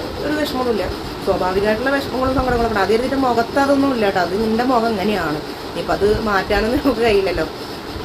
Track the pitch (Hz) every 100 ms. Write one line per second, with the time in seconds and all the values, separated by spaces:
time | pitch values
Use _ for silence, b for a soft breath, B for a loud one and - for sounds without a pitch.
0 | - - 294 302 285 254 247 214 185 -
1 | - - - 185 185 185 214 220 262 277
2 | - 240 262 262 254 247 226 208 190 220
3 | 254 269 254 233 226 285 277 277 277 247
4 | 202 190 175 190 220 226 247 247 226 214
5 | 196 208 160 151 - - - 170 170 160
6 | - 214 220 196 - 208 220 277 277 220
7 | 233 202 190 170 160 - - - - -